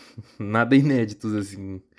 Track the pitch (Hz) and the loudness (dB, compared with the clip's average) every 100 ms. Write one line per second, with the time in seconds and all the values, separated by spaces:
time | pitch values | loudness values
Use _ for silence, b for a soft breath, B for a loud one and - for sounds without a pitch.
0 | B B B B 104 110 117 139 143 127 | B B B B -2 0 4 4 4 2
1 | 110 104 110 107 95 95 95 95 - | -2 -6 -6 -6 -6 -10 -12 -14 -16